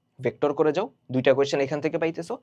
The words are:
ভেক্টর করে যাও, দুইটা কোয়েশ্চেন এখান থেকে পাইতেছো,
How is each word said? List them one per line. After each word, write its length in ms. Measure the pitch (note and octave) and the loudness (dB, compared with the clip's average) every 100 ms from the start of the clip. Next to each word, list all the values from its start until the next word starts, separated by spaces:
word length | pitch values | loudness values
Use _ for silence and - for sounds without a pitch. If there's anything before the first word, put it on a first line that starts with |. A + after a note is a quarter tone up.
| _ - | _ -6
ভেক্টর 320 | C3 - D3 | -6 -2 -2
করে 180 | C#3+ D#3 | 2 2
যাও, 140 | D3 A#3 _ _ | 2 -4 _ _
দুইটা 220 | B2+ C3+ | 2 4
কোয়েশ্চেন 260 | C3 C#3 C#3+ | 4 2 0
এখান 180 | C3+ D3 | -2 -2
থেকে 160 | D3+ D#3+ | -4 -2
পাইতেছো, 360 | E3 E3 E3+ C4 | -4 -4 -10 -10